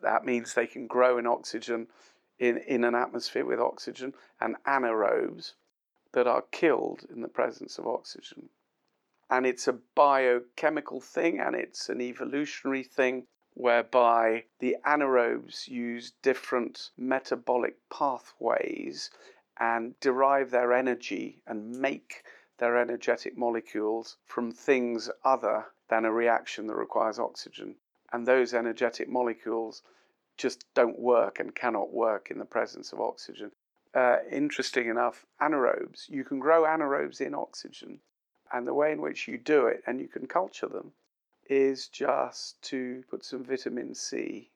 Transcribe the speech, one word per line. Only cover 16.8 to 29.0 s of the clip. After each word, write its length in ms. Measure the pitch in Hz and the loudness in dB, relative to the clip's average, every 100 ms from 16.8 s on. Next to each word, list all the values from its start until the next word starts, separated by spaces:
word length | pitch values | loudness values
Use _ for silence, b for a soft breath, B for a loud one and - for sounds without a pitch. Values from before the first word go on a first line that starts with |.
| - - | -16 -8
metabolic 800 | 127 131 - 123 123 123 - - - | -2 -2 -2 -2 0 2 0 -4 -12
pathways 1200 | - 143 123 - - 113 - - - - - - B B B B - | -2 -2 -2 -8 -6 0 0 0 -6 -8 -8 -12 B B B B -4
and 400 | 117 117 117 - | 0 0 -4 -2
derive 500 | 139 127 135 139 131 | 0 4 4 4 2
their 220 | 123 120 | 2 4
energy 680 | 123 131 120 - 95 107 - - | 4 2 -2 -4 -6 -6 -10 -10
and 240 | 110 107 123 | -10 -8 -4
make 440 | 135 - - - - B B - | -4 -4 -10 -20 -20 B B -2
their 200 | 120 120 | 2 2
energetic 600 | 123 123 - 117 - 117 | 2 0 -2 -2 -4 -4
molecules 800 | 120 113 - 107 107 113 113 - - | -2 -2 -4 -2 -2 -2 -6 -16 -10
from 260 | - 120 | -6 -6
things 580 | 113 - 131 120 117 107 - | -2 2 2 2 -2 -6 -2
other 420 | 131 131 107 107 110 - - | 2 2 2 -2 -4 -14 -2
than 160 | 113 | 0
a 80 | 113 | 2
reaction 560 | 113 117 113 - - 107 | 2 4 2 0 -8 -6
that 80 | - | -4
requires 420 | - 113 110 107 | -2 0 0 -2
oxygen. 580 | 117 - - - 101 95 _ _ _ | -6 -6 -14 -14 -14 -14 _ _ _
And 160 | 120 117 | -2 4
those 260 | 131 123 | 4 4
energetic 540 | 120 117 113 120 - | 0 -2 0 -2 -2